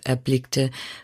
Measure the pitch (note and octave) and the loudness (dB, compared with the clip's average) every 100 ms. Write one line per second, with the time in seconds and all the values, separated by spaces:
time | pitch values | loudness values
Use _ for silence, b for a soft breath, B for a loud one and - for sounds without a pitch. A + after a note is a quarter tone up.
0 | - B2+ C3 C3 C3 - C3 B B B | -2 0 2 0 2 0 0 B B B